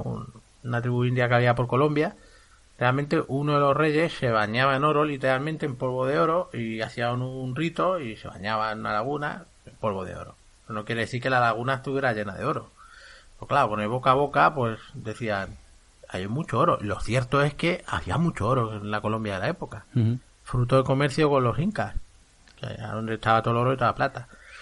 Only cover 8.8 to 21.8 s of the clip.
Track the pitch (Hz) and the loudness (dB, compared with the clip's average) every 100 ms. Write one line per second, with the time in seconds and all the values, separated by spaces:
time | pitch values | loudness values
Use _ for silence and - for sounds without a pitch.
8.8 | 110 107 127 143 147 196 165 - - - | -2 -2 -2 -2 -4 -8 -14 -20 -20 -6
9.8 | 113 95 92 82 87 - - - - 107 | -4 -4 -6 -10 -14 -18 -20 -20 -10 -8
10.8 | 104 113 110 123 131 127 120 110 123 131 | -4 -4 -4 -2 0 4 4 2 -2 -2
11.8 | 139 135 131 107 101 90 120 139 110 - | -2 -2 0 -2 -4 -4 -4 -4 -8 -20
12.8 | - - - - - - - 127 120 104 | -20 -20 -20 -20 -20 -14 -2 2 2 0
13.8 | 104 127 131 131 143 143 160 151 117 110 | -2 0 2 4 4 4 4 4 -2 -4
14.8 | - 127 113 107 113 98 95 - - - | -10 -12 -10 -6 -4 -4 -4 -12 -20 -20
15.8 | _ _ - 92 98 131 165 120 175 - | _ _ -10 -8 -6 -6 -2 0 2 2
16.8 | 104 - - 123 123 143 143 - 170 180 | -2 -4 -2 -2 0 0 0 0 -2 -2
17.8 | - - - - 170 - 101 131 110 107 | -4 -6 -2 0 0 0 0 2 0 -4
18.8 | 104 107 107 110 107 95 110 180 127 113 | -6 -4 -2 -2 -2 -2 -4 -4 -8 -12
19.8 | - 127 110 123 - _ - 123 123 135 | -4 2 2 0 -6 _ -6 -2 2 4
20.8 | 131 135 143 165 151 143 123 110 190 202 | 4 2 2 2 4 4 4 2 0 -2